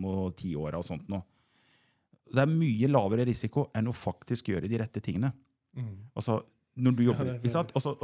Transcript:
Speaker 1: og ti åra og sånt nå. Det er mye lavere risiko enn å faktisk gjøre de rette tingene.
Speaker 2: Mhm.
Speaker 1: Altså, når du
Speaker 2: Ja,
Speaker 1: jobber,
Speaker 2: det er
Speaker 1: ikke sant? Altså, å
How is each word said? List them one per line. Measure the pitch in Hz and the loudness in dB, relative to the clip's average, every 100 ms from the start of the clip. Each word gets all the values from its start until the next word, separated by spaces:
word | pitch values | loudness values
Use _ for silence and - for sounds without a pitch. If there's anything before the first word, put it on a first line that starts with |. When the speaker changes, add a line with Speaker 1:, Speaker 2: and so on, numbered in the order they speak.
Speaker 1:
og | 95 95 92 85 | -2 -2 -4 -4
ti | 92 | -6
åra | 76 76 82 | -4 -4 -6
og | 87 | -6
sånt | 78 - | -8 -6
nå. | 98 - _ _ _ _ _ _ _ _ _ - | -8 -8 _ _ _ _ _ _ _ _ _ -2
Det | 120 | 2
er | 143 | 4
mye | 160 160 110 131 | 4 4 4 4
lavere | 139 98 113 123 | 4 4 2 0
risiko | 110 107 147 - 117 | 0 -2 -2 -2 -2
enn | 113 | -2
å | |
faktisk | 110 - - - 123 - | -2 -6 -6 -6 -6 -2
gjøre | 92 92 | -2 -2
de | 113 | -2
rette | 113 110 | -2 -6
tingene. | 104 87 131 - _ _ _ | -4 -2 -2 -4 _ _ _
Speaker 2:
Mhm. | 131 113 98 110 - | -10 -10 -10 -12 -6
Speaker 1:
Altså, | 120 110 - _ _ - | -2 -2 -2 _ _ 2
når | 127 117 | 2 6
du | |
Speaker 2:
Ja, | 120 | 4
Speaker 1:
jobber, | 123 127 | 4 0
Speaker 2:
det | |
er | 123 | -2
Speaker 1:
ikke | 120 | 0
sant? | 165 120 135 | 0 0 -2
Altså, | 147 | -2
å | - | -2